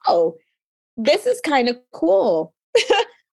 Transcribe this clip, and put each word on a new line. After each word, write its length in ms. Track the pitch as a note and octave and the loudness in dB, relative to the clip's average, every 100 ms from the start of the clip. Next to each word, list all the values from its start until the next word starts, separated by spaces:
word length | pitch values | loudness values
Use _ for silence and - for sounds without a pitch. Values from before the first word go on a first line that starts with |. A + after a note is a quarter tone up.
| - | -2
"Oh, 280 | C4 B3 - _ _ _ _ _ - | 0 0 -4 _ _ _ _ _ -6
this 280 | A3+ F4 B4 | -2 0 0
is 140 | B4 | -4
kinda 380 | D#4+ C#4 A#3+ A#3+ _ | -2 0 0 -4 _
cool." 600 | - D#4+ G3 B3+ D#3+ E3 _ _ A#4 | -4 0 2 2 0 -4 _ _ -2
<laughs> 180 | - - A#4+ _ _ | 2 0 0 _ _